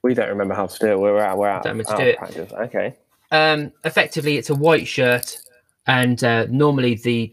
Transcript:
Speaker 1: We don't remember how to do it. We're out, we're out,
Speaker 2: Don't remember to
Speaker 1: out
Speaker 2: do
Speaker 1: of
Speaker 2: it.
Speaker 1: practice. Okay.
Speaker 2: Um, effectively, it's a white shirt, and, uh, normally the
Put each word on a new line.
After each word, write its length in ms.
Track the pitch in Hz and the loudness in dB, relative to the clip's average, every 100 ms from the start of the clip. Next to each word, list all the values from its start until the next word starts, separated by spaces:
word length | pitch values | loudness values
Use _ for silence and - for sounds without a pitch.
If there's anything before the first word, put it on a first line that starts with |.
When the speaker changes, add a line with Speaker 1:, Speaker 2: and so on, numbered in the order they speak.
Speaker 1:
We 120 | 123 | -2
don't 140 | 120 104 | 0 -2
remember 260 | 101 98 | -2 -2
how 120 | 98 95 | -4 -6
to 120 | - | -2
do 80 | 110 | 0
it. 100 | 95 | 2
We're 220 | 101 104 | 4 2
out, 180 | 104 95 | 2 0
we're 100 | 101 | 0
out, 140 | 95 | -2
Speaker 2:
Don't 120 | - 110 | -4 -6
remember 120 | 110 | -4
to 40 | |
Speaker 1:
out 40 | 107 | 0
Speaker 2:
do 40 | |
Speaker 1:
of 60 | 131 | 2
Speaker 2:
it. 100 | - | 0
Speaker 1:
practice. 340 | 87 - 90 | -4 -12 -12
Okay. 440 | - 117 98 101 - _ _ _ | -8 -6 -4 -6 -8 _ _ _
Speaker 2:
Um, 420 | 156 156 151 143 - | 2 2 0 -4 -8
effectively, 520 | 160 156 - 160 147 139 | -4 -2 -2 -2 -2 -2
it's 140 | - | -2
a 40 | |
white 320 | 143 156 156 127 | 2 4 4 2
shirt, 520 | - 127 123 - - - _ _ _ - | 0 2 2 -2 -12 -20 _ _ _ 0
and, 360 | 131 123 120 | 2 2 2
uh, 220 | 123 117 110 | 2 2 0
normally 460 | 131 147 139 123 113 | 2 2 2 0 0
the 320 | 120 117 113 | -2 -2 -2